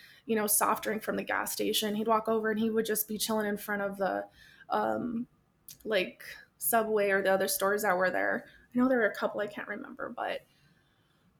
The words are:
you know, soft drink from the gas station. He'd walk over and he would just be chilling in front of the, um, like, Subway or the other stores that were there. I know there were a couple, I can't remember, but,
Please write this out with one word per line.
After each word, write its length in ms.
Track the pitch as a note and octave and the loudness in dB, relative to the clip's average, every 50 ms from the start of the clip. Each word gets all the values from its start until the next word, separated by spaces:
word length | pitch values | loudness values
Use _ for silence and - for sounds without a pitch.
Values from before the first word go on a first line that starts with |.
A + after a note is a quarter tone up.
| - - - - _ | -20 -20 -20 -14 _
you 100 | - A3+ | 0 0
know, 100 | G#3+ G#3 | 0 2
soft 380 | G#3 - - G#3+ G3+ G#3+ - - | 2 2 2 4 2 2 0 0
drink 180 | G#3+ G#3+ A3 - | -2 -4 -2 -2
from 140 | - G3 | -2 -2
the 60 | G3 G3 | -2 -2
gas 300 | - - - G#3 G#3 - | 0 0 0 0 -2 -2
station. 420 | - G#3+ G3+ G#3+ - G#3+ G#3+ G3+ | -2 0 0 0 0 0 0 0
He'd 140 | G#3 A3 G#3+ | 0 2 2
walk 200 | A3+ A3 A3 A3+ | 2 2 2 2
over 220 | A3+ A3 G#3+ A3 | 0 0 0 0
and 80 | A3 G#3+ | 0 2
he 120 | A3+ A3+ | 2 2
would 160 | A3 A3+ A3 | 2 2 0
just 220 | A3 G#3+ G#3+ - - | 0 0 -2 -2 -4
be 100 | G#3+ G#3 | -4 -4
chilling 280 | - - A3 A3 G#3 | -2 0 0 0 0
in 100 | G#3 G#3 | 0 -2
front 260 | G3+ - - G#3 G3+ G3+ | -4 -4 -4 -4 -2 -2
of 140 | G3+ G3 | -4 -2
the, 280 | G3 G3 F#3 G3+ G3+ G3+ - - - - - - - - - | -2 -2 -2 0 -2 -4 -6 -12 -20 -20 -20 -20 -20 -8 -4
um, 580 | - G#3+ G#3+ A3 A3 A3 - - A#3 A#3 B3 - _ _ _ _ _ _ _ - - - - | -2 0 0 0 -2 -2 -4 -4 -4 -6 -6 -8 _ _ _ _ _ _ _ -20 -20 -14 -6
like, 400 | G#3 A3 F#3+ F#3 - - - - - - - - - _ _ | 0 0 0 0 0 -4 -12 -16 -16 -16 -18 -20 -20 _ _
Subway 520 | - - - A3+ G#3+ G#3+ A3 G#3 G3+ G3+ | -2 0 2 2 2 2 2 2 4 4
or 120 | F#3+ G3 G3 | 4 4 4
the 100 | F#3+ F#3+ | 4 4
other 160 | F#3+ F#3+ G#3 | 4 2 0
stores 340 | - - G3 G3 G3+ G#3 A3 | 0 0 2 2 2 2 2
that 140 | G#3 F3+ | 2 2
were 140 | F3+ F#3 F#3 | 2 2 2
there. 340 | - G2 G2 G2+ G3 A#3+ - - - - - _ - | 2 2 0 0 0 -2 -4 -8 -16 -20 -20 _ 0
I 40 | B3 | 2
know 100 | B3 C4 | 4 4
there 100 | C4 A#3+ | 4 4
were 80 | A3 | 4
a 80 | G3+ - | 2 2
couple, 260 | - A#3 G3+ - G#3+ | 0 -2 -2 -2 -4
I 60 | G#3 | -6
can't 220 | G#3+ - - - - | -6 -6 -10 -10 -10
remember, 440 | G#3 - - - - - - - - | -10 -10 -12 -14 -12 -10 -10 -8 -6
but, 260 | - - F#2+ - - - _ _ _ _ _ _ _ _ _ _ _ _ _ _ _ _ _ _ _ | -6 -4 -4 -4 -6 -8 _ _ _ _ _ _ _ _ _ _ _ _ _ _ _ _ _ _ _